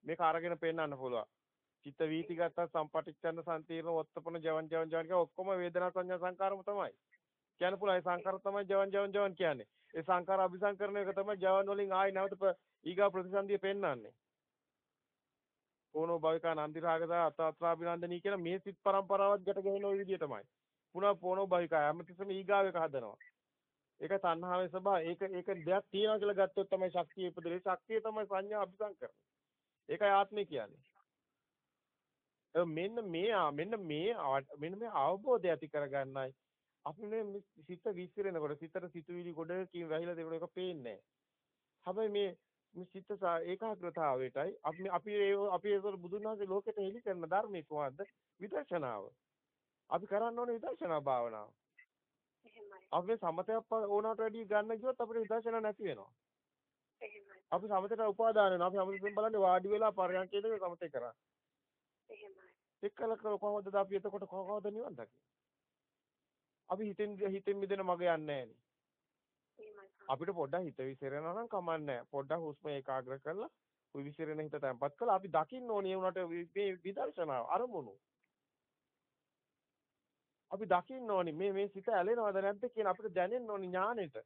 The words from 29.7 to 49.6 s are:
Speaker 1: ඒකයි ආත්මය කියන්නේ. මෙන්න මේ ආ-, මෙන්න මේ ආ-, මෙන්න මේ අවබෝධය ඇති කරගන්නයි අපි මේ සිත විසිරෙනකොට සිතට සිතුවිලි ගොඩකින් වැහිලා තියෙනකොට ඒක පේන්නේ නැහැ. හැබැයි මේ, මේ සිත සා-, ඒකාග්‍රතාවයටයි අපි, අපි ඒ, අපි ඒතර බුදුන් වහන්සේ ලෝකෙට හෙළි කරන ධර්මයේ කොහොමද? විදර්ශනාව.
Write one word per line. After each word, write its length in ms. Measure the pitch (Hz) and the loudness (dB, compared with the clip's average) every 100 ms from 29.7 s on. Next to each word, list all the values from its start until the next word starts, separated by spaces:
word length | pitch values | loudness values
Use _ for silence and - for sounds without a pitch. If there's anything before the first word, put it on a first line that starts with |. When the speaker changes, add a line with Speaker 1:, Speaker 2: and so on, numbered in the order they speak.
| _ - | _ -8
Speaker 1:
ඒකයි 240 | 165 208 | 2 6
ආත්මය 300 | 196 196 208 | 6 6 0
කියන්නේ. 380 | 202 147 104 - _ _ _ _ _ _ _ _ _ _ _ _ _ _ _ _ _ 160 170 | -2 -4 -6 -12 _ _ _ _ _ _ _ _ _ _ _ _ _ _ _ _ _ 0 0
මෙන්න 280 | 156 190 233 208 | 0 -2 -4 -4
මේ 260 | 165 202 | -2 0
ආ-, 180 | 214 262 | 2 2
මෙන්න 300 | 143 180 220 | 0 -4 -4
මේ 320 | 175 147 185 226 | -4 -2 -2 -2
ආ-, 300 | 147 135 135 147 | 0 0 -2 -10
මෙන්න 180 | 156 196 | -8 -8
මේ 220 | 233 185 | -4 0
අවබෝධය 500 | 139 196 240 240 175 | 2 2 2 2 4
ඇති 200 | 156 151 | 0 -2
කරගන්නයි 600 | 151 143 139 135 135 131 135 _ _ _ _ - | -4 -2 -2 -2 -4 -6 -8 _ _ _ _ -12
අපි 160 | 165 | -10
මේ 400 | 208 220 208 202 - - | -6 -4 -4 -8 -12 -20
සිත 260 | 151 175 233 | -16 -8 -6
විසිරෙනකොට 720 | 180 180 - 196 170 151 147 | -6 -8 -4 -2 -2 -4 -6
සිතට 280 | 165 185 170 | -8 -10 -8
සිතුවිලි 460 | 170 151 175 175 | -12 -10 -8 -8
ගොඩකින් 560 | 160 165 180 180 170 165 | -8 -4 -4 -4 -8 -2
වැහිලා 260 | 160 175 | -2 -2
තියෙනකොට 220 | 165 160 165 | -6 -6 -6
ඒක 140 | 165 | -6
පේන්නේ 300 | - 185 165 | -6 -4 -4
නැහැ. 180 | 120 98 _ _ _ _ _ _ _ _ - | -8 -12 _ _ _ _ _ _ _ _ -6
හැබැයි 240 | 190 220 | -2 0
මේ, 260 | 202 202 175 _ _ _ | 2 0 -2 _ _ _
මේ 120 | 170 185 | -16 -14
සිත 220 | 190 185 | -14 -10
සා-, 260 | 202 190 170 | -2 0 0
ඒකාග්‍රතාවයටයි 1120 | 165 190 226 208 175 160 151 127 131 135 165 214 | -2 -4 -4 -6 -6 -2 0 2 0 -2 -4 -4
අපි, 280 | 151 160 190 | -6 -4 -2
අපි 280 | 175 208 208 | -2 0 2
ඒ, 180 | 196 202 202 | 2 4 2
අපි 240 | 180 202 | 0 2
ඒතර 240 | 202 196 190 | 2 2 -6
බුදුන් 280 | 175 202 | -6 -6
වහන්සේ 220 | 214 220 202 | -4 -4 -2
ලෝකෙට 320 | 190 214 208 | -2 -2 -4
හෙළි 240 | 196 220 | -4 -4
කරන 240 | 226 185 160 | -4 -4 0
ධර්මයේ 360 | 185 226 190 | 0 0 -6
කොහොමද? 360 | 147 151 143 135 - _ _ _ | -6 -4 -4 -4 -12 _ _ _
විදර්ශනාව. 720 | 208 - - 175 135 107 104 _ _ _ _ _ | -6 -6 -2 -2 -2 -4 -8 _ _ _ _ _